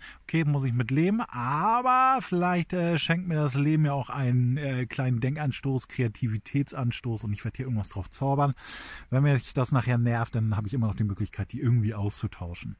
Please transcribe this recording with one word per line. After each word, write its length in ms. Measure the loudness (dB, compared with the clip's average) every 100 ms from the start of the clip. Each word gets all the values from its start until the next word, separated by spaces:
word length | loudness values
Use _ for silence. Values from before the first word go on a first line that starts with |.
| -8 -20
Okay, 220 | -4 0
muss 200 | 2 2
ich 80 | 0
mit 200 | 0 0
leben, 280 | 2 2 0
aber 960 | -2 -6 -4 0 2 2 4 4 4 2
vielleicht, 520 | 0 0 2 0 0
äh, 260 | -2 0 0
schenkt 280 | 0 -2 0
mir 80 |
das 200 | 0 2
Leben 300 | 2 4 4
ja 80 | 2
auch 180 | 0 -4
einen, 460 | -2 2 4 2 0
äh, 300 | -2 -2 -4
kleinen 320 | -2 0 0
Denkanstoß, 680 | 0 0 -2 -2 -2 -2 -2
Kreativitätsanstoß 1400 | -2 -2 0 -2 -2 -2 -2 -2 -2 -2 -2 -4 -4
und 80 | -4
ich 120 | -4
werd 120 | -4 -6
hier 100 | -4
irgendwas 220 | -2 -2
drauf 200 | -6 -8
zaubern. 460 | -2 0 2 2 0 -8 -14 -14 -16 -2
Wenn 140 | 2
mich 300 | 4 4 0
das 180 | -2 2
nachher 260 | 2 2 2
nervt, 380 | 2 0 -2 0
dann 200 | 0 0
habe 120 | -2
ich 60 |
immer 120 | 0 0
noch 80 |
die 80 | 0
Möglichkeit, 500 | -2 -2 -4 -4 -8
die 80 | -2
irgendwie 340 | 2 4 2
auszutauschen. 840 | 0 -4 -2 -6 -6 -10 -8 -10 -12